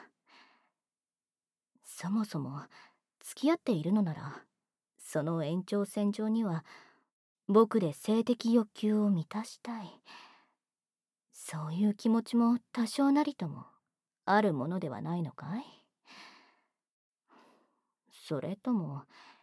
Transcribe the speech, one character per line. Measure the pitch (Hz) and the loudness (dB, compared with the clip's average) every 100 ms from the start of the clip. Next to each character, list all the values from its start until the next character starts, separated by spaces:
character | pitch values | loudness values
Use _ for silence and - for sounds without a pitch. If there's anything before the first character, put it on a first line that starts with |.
| - _ _ - - _ _ _ _ _ _ _ _ _ _ _ _ _ | -18 _ _ -20 -20 _ _ _ _ _ _ _ _ _ _ _ _ _
そ | - - 175 | -18 -10 -2
も | 214 | -2
そ | 208 156 | 0 -4
も、 | 135 139 131 - - _ _ _ | -6 -8 -12 -20 -20 _ _ _
付 | - - | -14 -2
き | 285 | 0
合 | |
っ | 339 | 2
て | - | 0
い | 175 | 0
る | 160 | 2
の | 214 | 2
な | 180 | 2
ら、 | 151 143 - - _ _ _ _ _ | -2 -8 -12 -18 _ _ _ _ _
そ | - 160 | -6 -4
の | 151 165 | -2 -2
延 | 147 175 | -2 -2
長 | 185 208 | -2 -2
線 | 196 214 208 | -2 -2 -2
上 | 208 214 | 0 0
に | 226 | 0
は、 | 214 165 - - - _ _ _ _ _ - | 0 -2 -6 -18 -20 _ _ _ _ _ 4
僕 | 202 226 226 | 6 6 4
で | 170 | 0
性 | - - 220 | -2 0 2
的 | 226 233 226 | 2 0 4
欲 | 233 214 | 4 2
求 | - 214 214 | 0 0 2
を | 208 | 4
満 | 180 156 | 2 0
た | 214 | -6
し | 220 - | -8 -12
た | - 226 | -12 -10
い。 | 180 - - - - - _ _ _ _ _ _ _ _ _ | -12 -16 -20 -20 -20 -20 _ _ _ _ _ _ _ _ _
そ | - - 160 156 | -16 -10 -8 -4
う | |
い | 165 208 | 2 2
う | |
気 | 202 233 | 2 2
持 | 226 | 0
ち | - 233 | 2 2
も | 233 240 - | 4 2 -2
多 | - 226 | -4 -2
少 | - 277 | 2 4
な | 285 | 4
り | 302 - | 2 -2
と | 170 | -6
も | - - _ _ _ _ _ | -8 -14 _ _ _ _ _
あ | - 208 | 2 4
る | 214 | 4
も | 143 139 | 2 -2
の | 185 | -4
で | 165 | -6
は | 113 | -6
な | 156 175 | -4 -4
い | |
の | 156 | -4
か | - - 214 | -8 -10 -10
い？ | 285 - _ _ - - - - _ _ _ _ _ _ _ _ _ _ _ _ _ _ _ _ _ - - | -10 -18 _ _ -20 -20 -20 -20 _ _ _ _ _ _ _ _ _ _ _ _ _ _ _ _ _ -18 -8
そ | 151 | -6
れ | - 196 | -6 -6
と | 254 | -2
も、 | 226 151 139 - - - - | -2 -2 -8 -12 -20 -20 -20